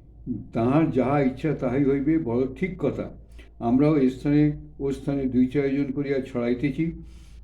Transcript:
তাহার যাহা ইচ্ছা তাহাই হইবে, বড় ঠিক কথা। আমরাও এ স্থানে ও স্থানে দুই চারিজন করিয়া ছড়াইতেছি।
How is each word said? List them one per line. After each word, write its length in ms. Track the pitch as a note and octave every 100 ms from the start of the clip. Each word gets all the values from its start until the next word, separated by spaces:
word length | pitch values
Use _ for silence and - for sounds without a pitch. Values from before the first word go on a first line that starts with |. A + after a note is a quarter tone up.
| - - - G#2 -
তাহার 380 | B2+ A#2 D3 D3+
যাহা 300 | A#2+ B2 C#3+
ইচ্ছা 340 | C3 C3 D#3+ C3+
তাহাই 280 | C3 C3
হইবে, 340 | C3+ C#3 C3+ D#3+
বড় 300 | A#2 A#2 C3 -
ঠিক 200 | F#3 -
কথা। 340 | C#3+ A2 F2+ - - - - -
আমরাও 380 | A#2 C3 D3 D3+
এ 120 | B2+
স্থানে 420 | - D3 D3 D3+ D3 - -
ও 120 | C#3
স্থানে 340 | C3+ - C#3 C3
দুই 200 | A#2+ B2+
চারিজন 460 | D3 C#3 C#3 C#3
করিয়া 300 | C#3+ C#3 C3+
ছড়াইতেছি। 720 | B2+ B2 A#2+ B2 D3 - E3 - - - - -